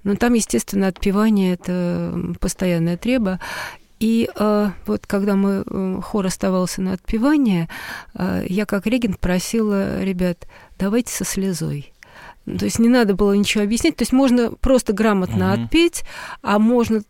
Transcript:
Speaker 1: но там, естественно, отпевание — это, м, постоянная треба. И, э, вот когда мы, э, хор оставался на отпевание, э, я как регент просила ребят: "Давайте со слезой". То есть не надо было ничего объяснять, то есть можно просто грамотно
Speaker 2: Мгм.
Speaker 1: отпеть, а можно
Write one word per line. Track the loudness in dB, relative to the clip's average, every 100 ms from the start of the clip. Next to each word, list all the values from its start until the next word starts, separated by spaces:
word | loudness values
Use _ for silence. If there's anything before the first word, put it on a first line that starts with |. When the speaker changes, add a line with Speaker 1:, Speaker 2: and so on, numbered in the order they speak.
Speaker 1:
но | -2 0
там, | 2
естественно, | 2 2 -2 -2 0 0
отпевание — | 0 0 2 4 4 2
это, | 0 -4 -2 -2 -2 -4
м, | -4 -6 -4
постоянная | -4 -2 0 0 0 -2
треба. | 0 0 0 -4 -8 -12 -12 -16 _ _
И, | 0 2 0
э, | 0 2 2 0 -4 -6
вот | -6 -2
когда | -2 2 2
мы, | 2 0 -4
э, | -4 -4 -6
хор | -4 -2 -2
оставался | -2 0 0 -2 -4
на | -4
отпевание, | -4 -4 0 2 2 2 2 -2 -8 -14 -14 -14
э, | -6 -4 -4 -4
я | -4 -2
как | -2 0
регент | 0 0 -2
просила | 0 0 -2 -2 0 0 -2 -2
ребят: | -4 -2 -2 -4 -12 -20 -20 -6
"Давайте | -2 -2 -2
со | -6
слезой". | -4 -2 -2 -2 -4 -6 -10 _ -20 -20 -20 -18 -10
То | -4 -2
есть | 2
не | 4
надо | 6 4
было | 2 2
ничего | 2 2 0
объяснять, | 0 2 0 0
то |
есть | 0
можно | 4 4 4 2 0
просто | 2 4 2
грамотно | 0 2 2 0 0 0
Speaker 2:
Мгм. | 0
Speaker 1:
отпеть, | 2 2 2 0 -10 -12 -16 -10
а | 0 2
можно | 4 4 2 0